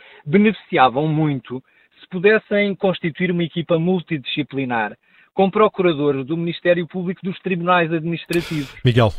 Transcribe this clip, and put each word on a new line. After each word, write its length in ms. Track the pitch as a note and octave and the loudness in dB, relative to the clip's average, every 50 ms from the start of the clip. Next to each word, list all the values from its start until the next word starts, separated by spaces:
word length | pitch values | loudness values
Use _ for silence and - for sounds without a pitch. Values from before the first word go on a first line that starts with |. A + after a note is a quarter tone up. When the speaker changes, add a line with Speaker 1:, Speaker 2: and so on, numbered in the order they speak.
| - - - - - | -20 -20 -20 -16 -8
Speaker 1:
beneficiavam 800 | D3 D#3 G3+ G#3 A3 F#3+ - - - F3+ D3 C3 B2+ A2+ C3+ D#3 | 0 2 4 4 4 2 0 -8 -4 2 4 4 4 4 2 -2
muito 560 | D#3+ D3+ D#3 D#3 D3+ C#3+ B2+ - - B2 C3 _ _ _ _ _ _ _ _ | 0 0 0 0 0 0 -4 -6 -8 -12 -12 _ _ _ _ _ _ _ _
se 80 | - - | -20 -10
pudessem 640 | F#3 F#3 E3+ G#3 A3 G#3 - - G#3 G3+ G3+ G3+ F#3+ | -8 2 2 4 4 4 0 -2 -2 0 0 0 -2
constituir 560 | - - F#3+ F3 - - E3+ - - F3+ F3 | 0 0 0 0 0 -4 -6 -4 -2 -2 -2
uma 140 | F3+ E3+ E3+ | 0 -2 -2
equipa 340 | D#3 - E3+ D3 - F3 D#3+ | -4 -4 -6 -2 0 0 0
multidisciplinar, 1200 | E3 F3+ F#3+ F3+ D#3 - E3+ C#3+ B2 - - D3+ C#3+ - C3+ C3+ C3+ B2+ B2 A2+ G#2+ G#2 A#2 _ _ _ _ _ _ _ - | 2 0 0 -2 -2 -4 -8 -6 -6 -6 -6 -6 -6 -6 -4 -6 -4 -2 -2 -4 -4 -4 -8 _ _ _ _ _ _ _ 0
com 160 | - G3 F#3+ | 0 0 2
procuradores 760 | - G#3+ G#3+ G3 - - F3+ F3 D#3+ C#3 D3 D3 C#3 C3+ C3 | 4 2 2 2 2 2 0 0 2 2 0 0 0 0 -2
do 120 | B2+ E3 | -4 -4
Ministério 500 | E3 E3+ E3+ D#3+ - - F3 F3 F3+ E3+ | -4 -4 -4 -6 -2 2 2 2 2 0
Público 340 | - - F#3 F3 F3+ F3+ - | -6 -6 -6 -6 -6 -8 -6
dos 160 | - F#3+ F3 - | -6 -8 -8 -6
Tribunais 520 | - F#3 F#3+ E3+ E3+ F3+ F3+ F3+ E3+ D#3 | -6 -4 -4 -2 0 2 2 2 2 0
Administrativos. 800 | E3+ D#3+ D#3 E3+ E3 D3+ - - - E3+ - - E3 D3+ C3+ - - - - | -2 -4 -2 -4 -6 -6 -6 -4 -4 -4 -4 -4 -6 -6 -6 -8 -10 -2 0
Speaker 2:
Miguel, 280 | B2+ A2+ B2 A#2 G2+ - | 2 4 4 2 2 0